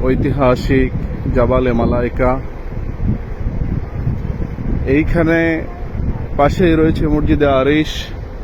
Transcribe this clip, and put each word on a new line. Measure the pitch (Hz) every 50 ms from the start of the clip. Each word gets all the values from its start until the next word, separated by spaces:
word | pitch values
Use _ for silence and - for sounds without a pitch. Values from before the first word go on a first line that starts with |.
ঐতিহাসিক | 127 131 131 123 131 139 127 143 135 123 127 123 - - 139 131 131 127 - - - - - - - 135 113
জাবালে | 123 120 120 127 127 127 127
মালাইকা। | 117 117 117 117 120 123 123 117 - - 127 127 131 131 - - - - - - - - - - - - - - - - - - - - - - - - - - - - - - - - - - - - - - - - - - - - - - - - -
এইখানে | 127 139 151 160 - - 170 160 160 165 165 165 165 160 165 - - - - - - - - - - - - - - -
পাশেই | - 143 147 - - 185 165 160
রয়েছে | 160 156 165 - - 160 151
মসজিদে | 151 151 147 151 151 147 147
আরিশ, | 139 135 131 131 143 151 156 151 - - - - - - - - - - -